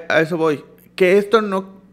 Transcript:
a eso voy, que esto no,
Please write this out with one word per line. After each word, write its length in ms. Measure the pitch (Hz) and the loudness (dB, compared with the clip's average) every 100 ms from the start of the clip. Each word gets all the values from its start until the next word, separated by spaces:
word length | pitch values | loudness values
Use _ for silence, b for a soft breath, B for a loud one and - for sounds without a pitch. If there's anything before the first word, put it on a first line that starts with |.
| - | 0
a 80 | 147 | -2
eso 160 | 160 170 | 0 -2
voy, 260 | 160 139 - - _ - | -2 -4 -8 -20 _ 0
que 220 | 185 196 | 2 2
esto 240 | 202 226 | 2 0
no, 400 | 214 196 190 - - | 0 -6 -8 -16 -20